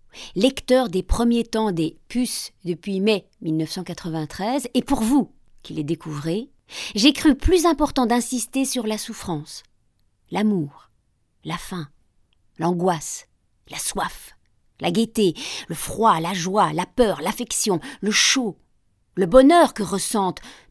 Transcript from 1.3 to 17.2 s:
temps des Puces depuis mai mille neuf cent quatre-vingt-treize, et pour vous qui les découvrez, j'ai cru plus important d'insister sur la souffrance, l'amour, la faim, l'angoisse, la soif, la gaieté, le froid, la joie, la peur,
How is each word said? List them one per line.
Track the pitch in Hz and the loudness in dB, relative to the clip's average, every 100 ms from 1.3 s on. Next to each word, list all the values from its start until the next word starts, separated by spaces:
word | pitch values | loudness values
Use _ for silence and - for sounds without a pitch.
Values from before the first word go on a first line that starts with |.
| 233 | 2
temps | 226 220 220 | 0 -2 0
des | 170 156 - _ | 0 -2 -6 _
Puces | 240 247 - - _ | -4 -2 -4 -10 _
depuis | 170 170 - 190 | -8 -8 -4 -2
mai | 208 208 - _ | 0 0 -4 _
mille | 165 156 | -4 -2
neuf | 156 | -2
cent | - | -6
quatre-vingt-treize, | 170 170 175 160 151 - 202 277 - | -10 -10 -8 -6 -8 -6 -4 -4 -2
et | 247 | -2
pour | - 277 | 0 0
vous | 220 277 196 - _ - | 2 2 2 -8 _ -20
qui | - | -12
les | 156 | -8
découvrez, | 147 165 156 147 160 185 277 _ _ - - | -4 -4 -6 -6 -4 -4 -6 _ _ -12 -8
j'ai | 214 254 | 2 4
cru | 285 311 | 4 2
plus | 269 - 359 330 | 4 4 4 2
important | 320 294 - 240 | 2 0 0 2
d'insister | 240 233 254 - 269 | 0 0 -6 -4 -2
sur | 269 254 220 | -2 -2 -4
la | 214 | -6
souffrance, | - 220 - 156 156 - _ _ _ _ _ _ _ | -8 -10 -8 -8 -8 -18 _ _ _ _ _ _ _
l'amour, | 175 214 196 143 - _ _ _ _ _ _ | 0 2 0 -2 -8 _ _ _ _ _ _
la | 156 170 | -10 -8
faim, | - 185 147 _ _ _ _ _ _ - | -8 -10 -12 _ _ _ _ _ _ -4
l'angoisse, | 165 175 185 165 - - - _ _ _ _ | -2 0 0 0 -6 -12 -16 _ _ _ _
la | - | -8
soif, | - 196 156 - - - _ _ _ _ | -6 -4 -6 -8 -18 -20 _ _ _ _
la | 175 | -2
gaieté, | 175 226 - 196 - - - - | 0 0 2 2 0 -10 -12 -10
le | |
froid, | 165 - 175 220 165 | -8 -8 0 2 2
la | 165 | 0
joie, | 190 170 208 170 | -4 -2 2 2
la | 151 | 0
peur, | 180 - 226 165 | -4 2 2 2